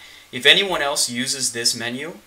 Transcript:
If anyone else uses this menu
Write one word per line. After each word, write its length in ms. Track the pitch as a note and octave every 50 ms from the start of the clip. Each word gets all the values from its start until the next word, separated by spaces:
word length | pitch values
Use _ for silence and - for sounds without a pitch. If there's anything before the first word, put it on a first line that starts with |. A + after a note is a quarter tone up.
| - - - - - - -
If 120 | B2 B2
anyone 360 | D3 D#3+ F#3 G3+ F#3+ F3 D3+
else 280 | C#3+ C#3 D3 C#3+ - B2
uses 440 | A#2+ A#2+ B2+ - C3+ C3+ B2 - -
this 200 | A#2 A#2 - B2+
menu 440 | A2+ A2+ A#2+ A#2+ C3 D3 E3+ G3 G#3 -